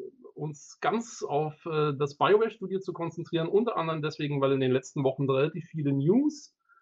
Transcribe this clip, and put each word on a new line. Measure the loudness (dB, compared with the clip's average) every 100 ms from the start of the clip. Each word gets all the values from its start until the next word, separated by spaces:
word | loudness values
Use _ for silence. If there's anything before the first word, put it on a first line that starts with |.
| -14 -16 -20
uns | -10 -10 -10 -18 -4
ganz | -2 0 -4 -8
auf, | -4 -2 -2 -6 -4
äh, | 0 0
das | 0 -2 2
BioWare-Studio | 4 4 4 -2 -6 -6
zu | -6
konzentrieren. | -6 -8 -8 -4 -2 2
Unter | 2 2 -2
anderem | -2 -2
deswegen, | -4 -4 -4 0
weil | 2
in | 2
den | 4
letzten | 2 0 0
Wochen | 0 2 0
relativ | 2 0 -2 -8
viele | -4 0
News, | 2 4 4 2 -2 -10 _ _ _